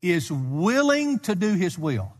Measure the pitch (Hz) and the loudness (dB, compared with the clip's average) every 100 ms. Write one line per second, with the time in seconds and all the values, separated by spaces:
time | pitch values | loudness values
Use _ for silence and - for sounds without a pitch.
0 | 180 170 - 147 131 143 185 254 285 285 | 0 0 0 -4 -4 0 2 2 4 2
1 | 294 269 - 202 214 202 180 - 156 123 | 2 -2 -2 -2 0 2 0 -2 -4 -2
2 | 95 - | -4 -12